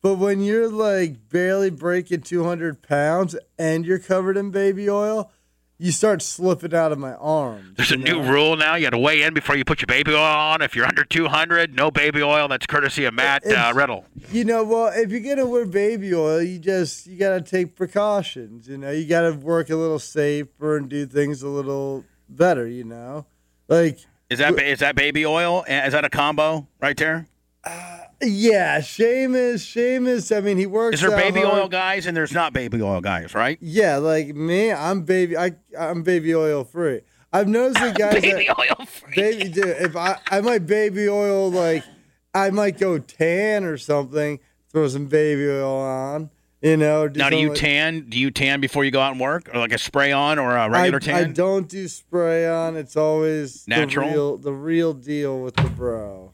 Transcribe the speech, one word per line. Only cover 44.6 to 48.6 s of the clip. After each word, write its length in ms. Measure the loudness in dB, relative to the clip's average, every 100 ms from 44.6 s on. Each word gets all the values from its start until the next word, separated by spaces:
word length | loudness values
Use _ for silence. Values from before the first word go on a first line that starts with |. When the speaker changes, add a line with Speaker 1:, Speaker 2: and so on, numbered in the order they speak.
| _
Speaker 1:
throw 160 | 0 0
some 200 | -2 0
baby 400 | 2 2 2 0
oil 280 | 0 -2 -2
on, 480 | -2 -4 -4 -6 -10 _ _ _
you 160 | 2 4
know, 300 | 4 4 0
do 100 | 0
Speaker 2:
Now, 100 | 2
do 60 | 2
you 120 | 2
Speaker 1:
something 0 |
like 100 | 0
Speaker 2:
tan? 500 | 2 2 0 -2 -6
Do 80 | -2
you 140 | -2
tan 300 | 0 0 2